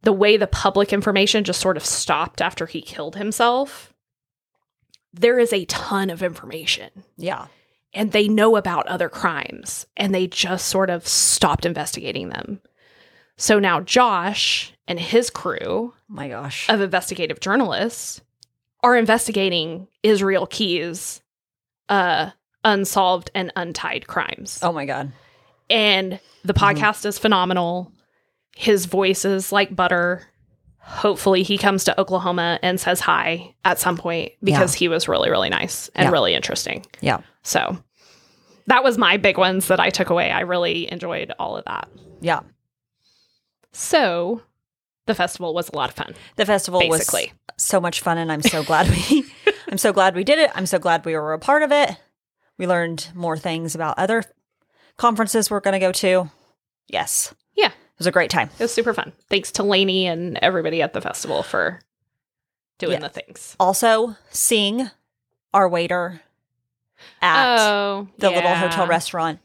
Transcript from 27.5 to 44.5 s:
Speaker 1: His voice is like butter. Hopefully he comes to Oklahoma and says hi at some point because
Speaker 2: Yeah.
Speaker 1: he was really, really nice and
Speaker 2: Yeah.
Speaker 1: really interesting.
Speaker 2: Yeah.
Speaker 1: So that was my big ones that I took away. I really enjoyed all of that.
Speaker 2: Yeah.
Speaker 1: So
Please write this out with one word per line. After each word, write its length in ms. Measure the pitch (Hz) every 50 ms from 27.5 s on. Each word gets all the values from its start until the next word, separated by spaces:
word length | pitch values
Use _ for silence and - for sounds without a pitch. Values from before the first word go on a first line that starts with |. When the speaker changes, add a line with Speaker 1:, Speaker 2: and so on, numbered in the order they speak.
| 185 180 175 170 175 180 180 - _ _ _ _ _ _ _ _ _ _ _ _ _ -
Speaker 1:
His 280 | - - 208 196 175 180
voice 360 | - 185 196 190 190 185 -
is 260 | 196 196 190 185 - -
like 200 | 202 202 196 196
butter. 460 | 175 185 175 180 175 175 175 180 175 - _ _ _ _ _ _ _ _ _ _ _
Hopefully 640 | _ - - - - 208 190 160 - 202 190 185 190
he 140 | 185 202 196
comes 260 | - 208 196 190 -
to 140 | - - -
Oklahoma 600 | 190 - 185 180 175 185 175 180 170 170 170 -
and 180 | - 180 185 185
says 200 | - 185 180 180
hi 540 | - - 160 160 - 160 165 170 175 - _ _ _
at 140 | 185 180 -
some 180 | - 190 175 170
point 360 | - 170 170 165 - - - _ -
because 320 | 196 151 139 185 180 -
Speaker 2:
Yeah. 40 | -
Speaker 1:
he 80 | 185 170
was 180 | 165 165 - -
really, 220 | - - - -
really 200 | - 95 95 -
nice 400 | - - - 180 - - - - _
and 100 | - 185 131
Speaker 2:
Yeah. 40 |
Speaker 1:
really 220 | 170 151 113 90 85
interesting. 500 | 67 - - - - - - - - - _ - -
Speaker 2:
Yeah. 180 | - - 117 - - _ _ _ _
Speaker 1:
So 340 | - - - - - 185 175 - _ _ _ _ _ _ _ _ _ _ _ _ _ _ _ _ -
that 160 | 254 247 254
was 140 | 269 233 208
my 200 | 226 175 180 208
big 200 | 180 202 185 -
ones 300 | 190 185 185 190 185 -
that 120 | 190 180
I 100 | 175 175
took 200 | 180 - 185 -
away. 220 | 175 175 175 -
I 100 | - -
really 480 | 180 180 180 175 175 170 165 170 170 -
enjoyed 420 | - 175 180 175 170 170 - - - -
all 200 | - - - -
of 80 | -
that. 240 | - - - - - - - - - - -
Speaker 2:
Yeah. 200 | - 170 160 - - - _ _ _ _ _ _ _ _ _ _ _ _ _ _ _ _ _ _ _ _ _ _ _ _ _
Speaker 1:
So 680 | - - - - 320 269 196 170 170 170 180 226 233 _ _